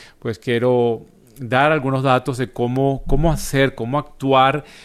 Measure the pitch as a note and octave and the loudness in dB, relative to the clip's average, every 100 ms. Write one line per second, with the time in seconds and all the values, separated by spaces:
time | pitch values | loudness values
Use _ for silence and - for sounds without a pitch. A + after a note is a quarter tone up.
0 | - _ B2 A2 - A#2 B2 B2 A#2+ A2 | -20 _ -10 -8 -4 -2 2 2 0 -2
1 | - _ _ - A#2+ B2+ D3 D3+ C3+ C3+ | -8 _ _ -16 -2 2 2 2 0 0
2 | C3+ B2+ C3+ B2 A#2+ - A#2+ B2+ C#3 C3+ | 2 0 0 -6 -6 -4 -2 0 0 -2
3 | - C3+ C#3 B2+ - C#3 C3+ - A#2 C#3+ | 0 2 2 0 -2 0 0 -2 -6 -4
4 | C#3+ - C3+ C3 C3 C#3+ C#3 - | -6 -6 2 4 4 2 -6 -18